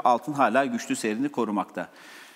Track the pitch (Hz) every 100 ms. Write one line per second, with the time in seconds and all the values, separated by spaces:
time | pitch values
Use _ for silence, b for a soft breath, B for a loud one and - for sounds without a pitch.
0 | - 120 - 143 127 117 139 117 - 131
1 | 113 107 143 143 110 101 90 - 85 B
2 | B B B